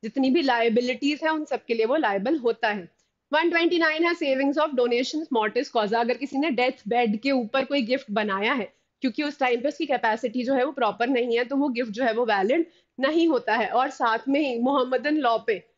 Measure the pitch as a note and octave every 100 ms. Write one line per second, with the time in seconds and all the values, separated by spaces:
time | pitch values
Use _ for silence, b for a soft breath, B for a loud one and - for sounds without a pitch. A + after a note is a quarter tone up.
0 | A3 C4+ C4 B3+ C#4 A#3+ A#3 A3+ B3 B3+
1 | C#4 D4 D#4+ D#4 D4+ A#3+ - A#3 A3 D4
2 | B3+ G3+ G#3 D#4+ A#3 A3+ A3+ G#3 E3+ _
3 | _ _ _ D4 E4+ E4 E4+ F4 D#4+ D#4
4 | E4+ E4+ D4 C4 C#4 C#4+ D#4 B3+ A#3+ A#3+
5 | - D4+ D#4+ A#3 G#3+ A3+ C#4+ A#3 G#3+ A3+
6 | A#3+ A#3+ C4 C4 D#4 A#3+ B3+ C4 G#3 A#3
7 | A#3+ G#3 C4+ C4+ A3 C4+ C4+ C#4+ A3 A#3+
8 | - G#3 G#3 G3 G#3+ C4+ G3 _ _ _
9 | C4 A3 D4 C#4+ B3+ A#3+ B3+ C#4+ D#4 B3+
10 | A3+ A3 A#3+ A#3 A#3+ C4+ C4 C#4 A3+ G3+
11 | A#3+ C4 A#3+ A#3 A#3+ C#4 C#4+ A#3 A#3+ G3+
12 | B3+ A3 A#3+ G3+ G3 D#4 E4 b b -
13 | C4 D#4+ E4 C4 - A3 G#3+ A#3 C4+ C4+
14 | A#3+ A3+ B3 C#4 D4 A#3+ B3 C#4 B3+ B3+
15 | C4 D4+ B3+ A3+ G#3 G3 -